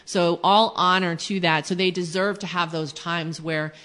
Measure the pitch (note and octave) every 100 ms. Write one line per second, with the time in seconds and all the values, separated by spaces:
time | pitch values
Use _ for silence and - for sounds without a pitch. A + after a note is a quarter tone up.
0 | - F#3+ E3+ E3+ F3+ G3+ A3+ - F3+ F#3
1 | F3+ E3 - G3 E3+ D#3 - F3+ F#3 F3+
2 | E3+ F#3 G3 F#3+ F3 F3 E3 E3 D3+ -
3 | E3+ E3+ D#3+ D#3 D#3+ D#3 D3+ -